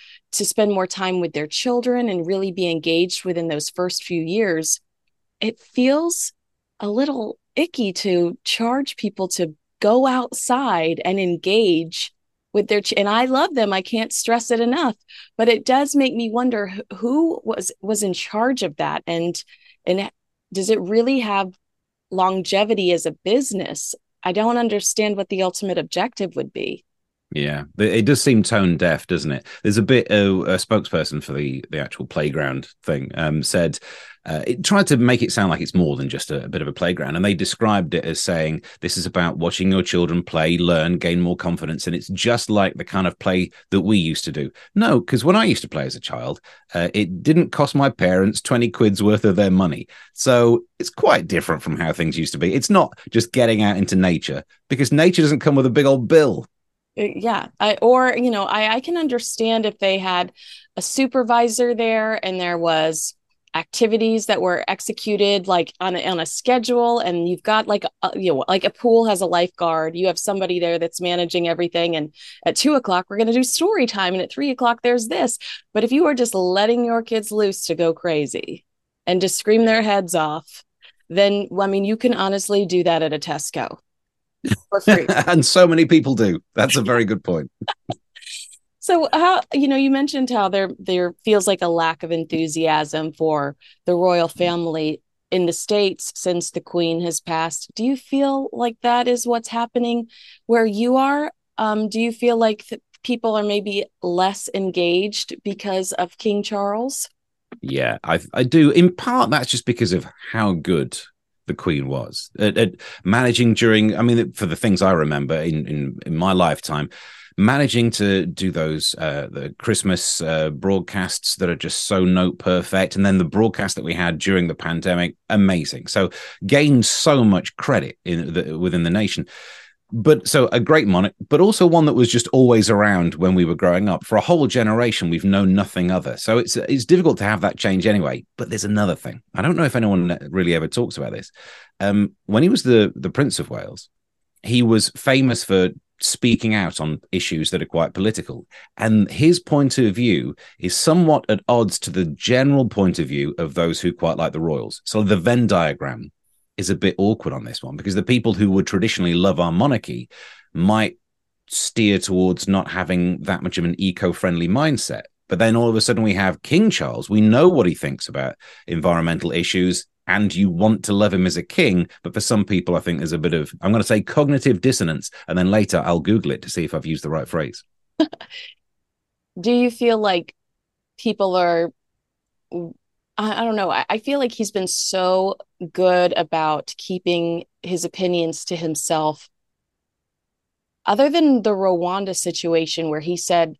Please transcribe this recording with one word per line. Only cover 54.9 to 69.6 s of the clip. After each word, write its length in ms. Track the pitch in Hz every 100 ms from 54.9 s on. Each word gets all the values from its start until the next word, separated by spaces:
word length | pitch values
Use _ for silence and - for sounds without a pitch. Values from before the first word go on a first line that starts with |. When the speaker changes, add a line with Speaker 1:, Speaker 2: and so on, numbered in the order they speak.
Speaker 2:
nature 300 | 147 170 175
doesn't 200 | 151 147
come 140 | -
with 120 | 139 131
a 40 |
big 140 | 120
old 240 | 139 135 117
bill. 380 | 160 143 87 - _ _ _ _ -
Speaker 1:
Uh, 100 | 208
yeah. 340 | - 220 202 - _
I, 160 | 208 208
or, 340 | 226 254 254 240
you 140 | 247
know, 140 | 214
I, 320 | 196 214 214 226
I 40 |
can 160 | 262 349
understand 720 | 311 240 - - 226 226 214
if 120 | 208
they 200 | 196 190
had 340 | 185 180 180 - - - _ -
a 40 |
supervisor 920 | - - 269 262 226 233 233 226 240
there 500 | 233 226 220 220 220
and 160 | 185 185
there 160 | 175 175
was 580 | 170 160 156 160 - - _ _ _ -
activities 720 | - - 233 220 226 226 208
that 140 | 202
were 240 | 185 175 -
executed, 800 | 190 - 214 - 202 202 202 185
like, 260 | 180 170 -
on 160 | 185
a, 100 | 180 -
on 120 | 180
a 80 | 160
schedule, 720 | - - 247 233 240 240 240
and 300 | 180 175 170
you've 140 | 180
got, 260 | - 214 214
like, 160 | 208 - -
a, 80 | - -
you 160 | 185
know, 120 | 139 -
like, 160 | 185
a 60 | 202
pool 360 | - 240 226 226
has 140 | 190
a 60 | 180
lifeguard, 680 | 175 175 -